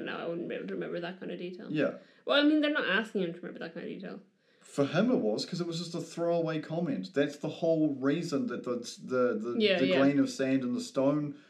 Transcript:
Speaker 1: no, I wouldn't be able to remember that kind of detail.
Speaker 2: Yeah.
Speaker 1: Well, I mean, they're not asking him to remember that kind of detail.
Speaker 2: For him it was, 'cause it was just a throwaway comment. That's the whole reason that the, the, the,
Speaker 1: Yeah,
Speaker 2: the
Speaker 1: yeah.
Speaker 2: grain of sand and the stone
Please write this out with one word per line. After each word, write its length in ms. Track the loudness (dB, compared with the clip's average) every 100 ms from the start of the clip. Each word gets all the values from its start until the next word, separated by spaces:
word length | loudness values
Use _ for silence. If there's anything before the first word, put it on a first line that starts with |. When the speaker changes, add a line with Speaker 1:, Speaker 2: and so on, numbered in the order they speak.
Speaker 1:
no, 160 | -6 -6
I 100 | -6
wouldn't 220 | -6 -6
be 60 |
able 140 | -6 -6
to 60 |
remember 260 | -6 -6 -6
that 200 | -6 -8
kind 100 | -10
of 60 | -8
detail. 280 | -8 -10 -4
Speaker 2:
Yeah. 240 | 0 0 -2 -14 _
Speaker 1:
Well, 140 | 2 4
I 40 | 6
mean, 140 | 6
they're 100 | 4
not 160 | 2 2
asking 340 | 0 0 -2
him 80 | -2
to 60 | -4
remember 180 | -10 -10
that 140 | -10
kind 100 | -10 -10
of 60 |
detail. 280 | -10 -12 -14 -18 _ _ _
Speaker 2:
For 240 | -6 0
him 260 | 2 2 4
it 60 | 4
was, 300 | 2 0 -2
'cause 160 | -4
it 40 | -4
was 120 | -6
just 160 | -6
a 60 | -8
throwaway 600 | -8 -4 0 0 0 -2
comment. 480 | -4 -2 -2 -2 -2
That's 240 | 0 0 -2
the 100 | -8
whole 460 | -2 2 4 2
reason 520 | 2 0 0 0 -2 -2
that 160 | -4
the, 120 | -4 -4 -6 -12
the, 360 | -2 2 2 2
the, 180 | -2 2
Speaker 1:
Yeah, 200 | 4 4
Speaker 2:
the 80 | 4
Speaker 1:
yeah. 120 | 6
Speaker 2:
grain 200 | 6 6
of 100 | 2
sand 340 | 0 2 2
and 140 | 2 -2
the 40 |
stone 520 | -2 2 4 2 0 -6